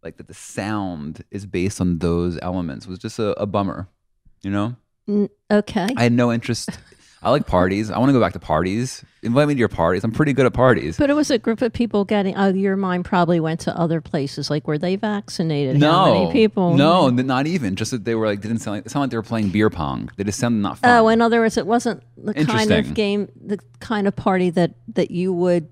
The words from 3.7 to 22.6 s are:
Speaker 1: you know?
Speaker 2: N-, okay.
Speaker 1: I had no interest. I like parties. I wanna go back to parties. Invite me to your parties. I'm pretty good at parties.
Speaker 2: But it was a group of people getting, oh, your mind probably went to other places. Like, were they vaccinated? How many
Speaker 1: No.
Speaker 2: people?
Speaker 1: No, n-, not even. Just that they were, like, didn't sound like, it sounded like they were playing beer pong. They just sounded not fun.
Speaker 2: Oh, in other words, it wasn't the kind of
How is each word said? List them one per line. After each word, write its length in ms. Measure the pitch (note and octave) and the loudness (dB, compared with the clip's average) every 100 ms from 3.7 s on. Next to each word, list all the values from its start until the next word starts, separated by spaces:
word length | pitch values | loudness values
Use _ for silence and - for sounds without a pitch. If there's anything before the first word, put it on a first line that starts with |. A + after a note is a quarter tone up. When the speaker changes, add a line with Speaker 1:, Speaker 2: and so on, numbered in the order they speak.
| - G2 _ _ _ _ _ | -6 -12 _ _ _ _ _
Speaker 1:
you 80 | G2+ | -6
know? 240 | G2+ G#2+ B2 _ _ - | -4 -4 -8 _ _ -4
Speaker 2:
N-, 220 | G#3 G3+ _ _ | -2 -2 _ _
okay. 380 | G#3 G#3 G#3+ F#3 C4 | 0 0 -4 -4 0
Speaker 1:
I 80 | |
had 80 | A#2+ | 2
no 180 | A#2+ A#2+ | 2 2
interest. 360 | A#2 - A2+ - - - _ _ _ | 0 -4 -6 -6 -14 -20 _ _ _
I 100 | - | 0
like 140 | C#3+ - | 0 2
parties. 440 | F#2 F#2 G2 A2 | 2 2 0 -2
I 60 | F#2+ | 0
wanna 160 | C3 | 4
go 80 | C3+ | 4
back 100 | G2 | 2
to 80 | E2+ | -2
parties. 640 | - D#2 F2+ G#2 B2+ - - _ | -2 0 0 -2 -6 -8 -20 _
Invite 260 | G#2+ A#2+ D3 | 0 2 2
me 40 | |
to 60 | C#3+ | 2
your 80 | G#2+ | 0
parties. 380 | - E2 F#2 A2+ | 2 2 2 -2
I'm 80 | |
pretty 180 | A2 D#3 | 0 0
good 140 | C3+ B2+ | 4 2
at 80 | |
parties. 440 | A#2 B2+ G#2 - - | 4 4 4 0 0
Speaker 2:
But 120 | C#4+ | 2
it 60 | D4 | 2
was 140 | D4 | 2
a 80 | B3 | 0
group 240 | A#3 A3 | -2 -2
of 120 | B3+ | -2
people 320 | - A#3 G3+ G3 | -2 -2 0 0
getting, 320 | G#3 G3 - | 0 0 0
oh, 100 | G3 | 0
your 240 | F#3+ G3 G3 | 2 0 0
mind 260 | G3 F3+ | -2 -2
probably 380 | F3 F#3+ E3+ F3 | 0 0 2 2
went 180 | D#3+ E3 | 0 -4
to 160 | - - | -6 -2
other 220 | E3 E3 | 0 -2
places. 500 | - D#3+ C#3 - C#3+ | -2 -4 -4 -6 -4
Like, 200 | D3 - | -4 -2
were 80 | D3+ | -4
they 180 | F3 F#3+ | -2 -4
vaccinated? 880 | G#3+ G#3 - - D#3+ D3 C#3 C#3+ | -4 -6 -8 -4 -2 0 0 2
How 220 | D3 E3+ F3+ | 4 4 4
many 120 | G#2+ - | 4 2
Speaker 1:
No. 40 | |
Speaker 2:
people? 440 | E2 G#3+ G#3 F3 C#3 | 2 2 2 2 4
Speaker 1:
No, 300 | D3+ F3+ C#3+ | 6 6 4
n-, 180 | B2 C3 | 2 0
not 180 | C3 D3 | 0 0
even. 300 | F3 A2 F#2 | -2 -2 -2
Just 160 | A2 | -4
that 140 | B2 G2 | -4 -2
they 100 | A2+ | 0
were, 100 | A2 | 0
like, 140 | G#2 | -2
didn't 200 | G#2+ A2+ | -4 -4
sound 180 | A2 G#2 | -4 -10
like, 80 | - | -6
it 40 | |
sounded 160 | D3 C#3 | -4 -2
like 40 | |
they 60 | A2+ | -4
were 60 | |
playing 260 | G#2+ A2+ G#2 | -4 -2 0
beer 200 | F#2+ G#2+ | 2 2
pong. 400 | F2 C#2+ B1+ G1+ - | 2 -4 -4 -8 -6
They 80 | |
just 160 | G2+ - | -6 -2
sounded 220 | A#2+ A2 | 0 0
not 160 | G2 B1 | -2 2
fun. 120 | B3 | 4
Speaker 2:
Oh, 200 | A#3+ A3 | 6 6
in 120 | A3+ | 4
other 200 | A#3 A#3 | 4 2
words, 160 | A3+ A#3 | 2 0
it 100 | E3 | 0
wasn't 340 | A#3 B3 F3 _ - | 0 0 -6 _ -12
the 180 | G3+ | -8
kind 160 | C#3+ D#3+ | -2 0
of 280 | A3 | 2